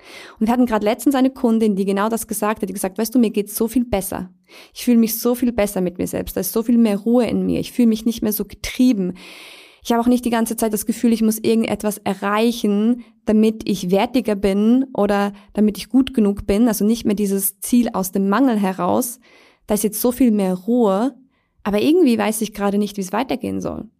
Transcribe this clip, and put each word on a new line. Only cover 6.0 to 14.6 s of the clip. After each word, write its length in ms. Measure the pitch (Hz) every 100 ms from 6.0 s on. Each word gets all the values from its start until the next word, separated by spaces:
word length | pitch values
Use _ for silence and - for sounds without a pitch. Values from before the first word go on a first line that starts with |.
| 175
selbst. 300 | - 180 -
Da 40 |
ist 120 | 185
so 100 | 220
viel 160 | 233 233
mehr 200 | 226 202
Ruhe 280 | 214 240 226
in 180 | 190
mir. 140 | 185 170
Ich 140 | -
fühle 160 | - 233
mich 160 | 220
nicht 180 | 233 226
mehr 100 | 214
so 120 | 208
getrieben. 720 | 202 - - - 254 226 180 185 - - - - - _
Ich 80 | -
habe 100 | 233
auch 60 | 233
nicht 180 | 247
die 60 | 240
ganze 260 | 233 226 226
Zeit 160 | 226
das 140 | 208 -
Gefühl, 260 | 220 240
ich 100 | 226
muss 160 | 220 220
irgendetwas 600 | 226 226 226 208 214 202
erreichen, 1040 | - 190 202 208 233 233 208 202 220 240 - _
damit 440 | - 214 220 220 -
ich 220 | 208 180
wertiger 460 | 190 247 254 214 202
bin 500 | 202 196